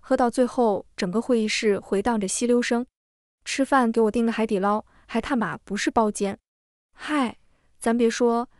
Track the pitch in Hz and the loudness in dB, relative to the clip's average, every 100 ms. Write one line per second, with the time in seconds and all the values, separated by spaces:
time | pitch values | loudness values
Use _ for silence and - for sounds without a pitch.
0 | - 262 247 262 247 - 226 196 - - | -2 0 2 2 0 2 0 0 -6 -6
1 | 190 202 240 233 214 - 220 190 - 196 | -4 -2 0 0 0 0 0 0 0 -2
2 | 240 226 190 - 240 240 240 233 254 _ | 0 -2 -2 -2 2 2 2 -2 -4 _
3 | _ _ _ _ - - 269 269 233 226 | _ _ _ _ -10 -4 2 2 2 2
4 | 220 240 226 220 226 202 202 214 - _ | 2 2 0 0 0 0 0 -2 -6 _
5 | - 226 - 254 185 - - 196 320 240 | -6 -6 -2 -2 -2 -6 -8 -4 0 2
6 | 214 - 202 208 _ _ _ _ _ - | 0 0 -4 -6 _ _ _ _ _ -16
7 | - 294 240 - _ _ _ - 226 233 | -4 -2 -2 -4 _ _ _ -6 -2 2
8 | 233 - 240 233 247 | 2 2 2 2 -4